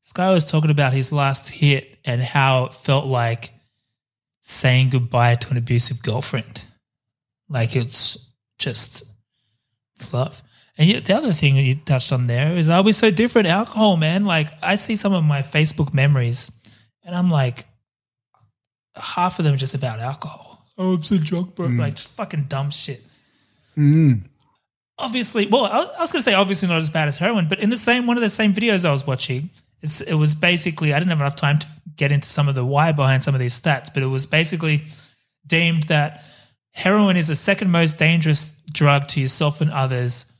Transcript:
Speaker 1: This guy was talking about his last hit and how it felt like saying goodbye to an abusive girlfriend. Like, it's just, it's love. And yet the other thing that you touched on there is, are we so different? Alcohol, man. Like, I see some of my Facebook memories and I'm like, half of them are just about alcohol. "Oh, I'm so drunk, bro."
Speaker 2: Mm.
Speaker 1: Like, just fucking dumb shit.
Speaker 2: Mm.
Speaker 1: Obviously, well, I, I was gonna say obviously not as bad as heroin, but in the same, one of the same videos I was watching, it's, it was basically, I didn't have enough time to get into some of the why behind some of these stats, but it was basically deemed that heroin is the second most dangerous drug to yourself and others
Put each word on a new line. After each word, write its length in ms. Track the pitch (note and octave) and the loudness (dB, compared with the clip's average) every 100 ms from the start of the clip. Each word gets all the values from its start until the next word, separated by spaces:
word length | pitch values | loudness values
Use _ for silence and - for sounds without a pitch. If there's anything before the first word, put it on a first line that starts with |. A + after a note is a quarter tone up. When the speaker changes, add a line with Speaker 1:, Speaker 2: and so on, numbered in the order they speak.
Speaker 1:
This 100 | - | -10
guy 180 | - F#3 | -2 2
was 120 | F#3 | 2
talking 260 | D#3 D#3 D#3 | 2 0 2
about 220 | D3 C#3 | 2 2
his 200 | C3+ B2+ | 0 -2
last 360 | D3 C#3 C3 - | 0 0 -2 -8
hit 500 | - D3 C3+ - _ | 0 2 2 -2 _
and 180 | - A#2+ | -6 -4
how 440 | B2 C#3+ C3+ C3 B2+ | -2 0 2 2 -2
it 80 | |
felt 320 | - - C#3 C#3+ | -6 -2 -2 0
like 440 | B2+ A#2 A2+ - _ _ _ _ _ _ _ _ _ | -2 -2 -4 -10 _ _ _ _ _ _ _ _ _
saying 480 | - - C3 B2+ C3 | -6 0 2 2 2
goodbye 440 | C3 A#2+ B2 A#2+ A#2 | 0 0 0 2 2
to 140 | A#2+ | -2
an 60 | B2 | -4
abusive 460 | A#2 A#2+ - A#2 | 0 0 0 -4
girlfriend. 600 | - A2 - B2+ - - - _ _ _ _ _ _ _ _ | -6 -6 -4 -6 -8 -18 -20 _ _ _ _ _ _ _ _
Like, 260 | C3+ A2+ C3 | -4 -2 -2
it's 540 | A#2+ - - - - _ _ _ | -2 -2 -2 -4 -14 _ _ _
just, 460 | - A#2 - - - - _ _ _ _ _ _ _ | -4 -2 -2 -4 -12 -20 _ _ _ _ _ _ _
it's 180 | - - | -18 -8
love. 300 | - C3 - _ _ _ - | -4 -4 -6 _ _ _ 2
And 120 | D#3 | 2
yet 160 | A#3 | 2
the 120 | - G#3+ | 2 0
other 160 | D4 | 2
thing 220 | D3+ C#3+ | 0 2
that 80 | C3+ | 2
you 140 | C3+ C#3 | 2 0
touched 360 | - C3+ - | 0 -2 0
on 140 | C3 B2 | -2 0
there 300 | A#2+ D3+ F3 | 0 0 0
is, 120 | D#3+ | 2
are 140 | E3+ | 4
we 100 | G3 | 4
so 180 | G#3+ A3 | 4 2
different? 380 | E3+ A#3 A#3 F3+ | 4 2 2 2
Alcohol, 480 | F#3 A#3 G#3+ G#3+ F3 | 2 0 2 2 4
man. 280 | D#3 F3+ | 2 0
Like, 240 | G3+ E3 D3+ - | 0 0 -2 -4
I 120 | F3 | -2
see 220 | G3+ - G#3+ | -2 -2 -2
some 160 | G3+ | 0
of 120 | F#3+ | 2
my 160 | D#3 C#3+ | 2 0
Facebook 540 | C3+ D3+ D3+ - C#3+ | -2 0 0 0 -2
memories 560 | C3+ C#3 C3+ A#2+ A#2+ - - - - _ _ | 2 2 2 0 -4 -6 -12 -20 -20 _ _
and 100 | F3 | -8
I'm 160 | F3+ F3+ | -2 0
like, 340 | D#3 B2+ A#2+ - _ _ _ _ _ _ _ _ _ _ _ _ - | 2 0 -4 -16 _ _ _ _ _ _ _ _ _ _ _ _ -14
half 420 | - - F3+ - | -8 -2 -2 0
of 60 | |
them 100 | D#3 | 0
are 40 | C3+ | 2
just 160 | C3 | -2
about 260 | C#3 B2+ A2 | -4 -6 -6
alcohol. 640 | A#2+ C#3+ D3 - - - _ - | -8 -8 -12 -16 -20 -20 _ -6
"Oh, 180 | F#3 | -2
I'm 80 | F#3 | 0
so 140 | D3+ G3 | 0 0
drunk, 380 | D3+ F3 F3+ | 0 -4 -6
bro." 140 | - D#3+ | -6 -2
Speaker 2:
Mm. 100 | A#2+ | 0
Speaker 1:
Like, 160 | A2+ | -2
just 140 | G#2+ - | -4 -12
fucking 340 | - G#3 D#3+ | -10 -8 -6
dumb 260 | C#3 C3+ C#3+ | -4 -4 -6
shit. 320 | - - B2 - _ _ _ _ _ _ - | -6 -10 -12 -16 _ _ _ _ _ _ 2
Speaker 2:
Mm. 440 | D3 D#3 D#3 A2+ F2+ _ _ _ _ _ _ - | 4 6 6 4 -2 _ _ _ _ _ _ -10
Speaker 1:
Obviously, 480 | B3+ B3 A#3 A#3 G#3 | -6 -4 -4 -2 2
well, 180 | B3 | 2
I, 180 | G#3 G#3+ | 2 0
I 180 | F4+ - | -2 -4
was 120 | E4+ | -4
gonna 100 | E4 | -2
say 120 | B3+ | 2
obviously 340 | G3 G3 F#3+ F#3 | 2 2 0 0
not 100 | E3 | 0
as 120 | D#3 | 0
bad 180 | D#3+ D3+ | -2 -2
as 80 | C#3 | -2
heroin, 320 | F#3 A#3 D#3+ | 0 0 0
but 120 | F#3 | 0
in 100 | G#3 | 0
the 60 | A#3 | 0
same, 300 | - B3 A#3+ | 0 0 2
one 100 | A#3+ | 0
of 40 | |
the 80 | A3 | 0
same 240 | - G#3+ | 2 0
videos 320 | G3 A#3 G3 | 2 2 2
I 80 | F3 | 2
was 140 | C#3 C3+ | 0 -2
watching, 440 | B2+ - B2+ D#3+ - _ _ | -4 -4 -6 -8 -14 _ _
it's, 200 | D#3 - | -6 -6
it 140 | - | -2
was 200 | D#3 D3+ | 2 2
basically, 580 | D3+ F3 F3 F3 D3+ D#3 | 2 2 2 -2 -2 0
I 60 | C#3+ | 0
didn't 120 | F3 | 0
have 100 | D#3+ | 0
enough 140 | C#3+ | -2
time 240 | D3 D3 D3+ | 0 2 2
to 80 | - - - - | 0 -16 -20 -4
get 160 | C#3+ | 0
into 160 | C#3+ - | 0 -2
some 200 | - C#3+ | -2 0
of 60 | |
the 100 | C3+ | 0
why 280 | B2 C#3+ D#3+ | 0 2 2
behind 300 | D3+ C3+ C3 | 2 2 2
some 100 | C#3 | 0
of 60 | C3+ | -2
these 200 | B2 - | -2 -2
stats, 320 | E3 C#3 - | -2 -2 -4
but 100 | - | -4
it 20 | C3 | -2
was 200 | C3+ C3+ | -4 -2
basically 580 | D#3 E3 F3 D#3+ D3 - - - _ _ _ D3 | -2 -2 -2 -2 -2 -4 -20 -20 _ _ _ -2
deemed 380 | E3 E3+ E3 | 0 2 0
that 380 | D3+ D#3 D3 - - - _ _ _ | 0 0 0 -6 -20 -20 _ _ _
heroin 460 | - F#3 G#3 G3+ F3+ | -4 2 4 4 2
is 100 | D#3+ | 0
the 80 | |
second 360 | D3 - G3 F#3+ | -2 0 0 2
most 260 | E3+ E3 D#3 | 4 2 2
dangerous 540 | D#3+ E3 D#3+ D3 - - - | 2 4 2 0 -2 -12 -10
drug 360 | - D3 C#3+ C#3+ | 2 4 4 0
to 120 | - | -4
yourself 400 | C3 - D3+ D3 | -2 0 -2 0
and 100 | D#3 | -2
others 540 | C#3 C3 B2+ A#2+ B2 - | -2 -2 -2 -4 -4 -10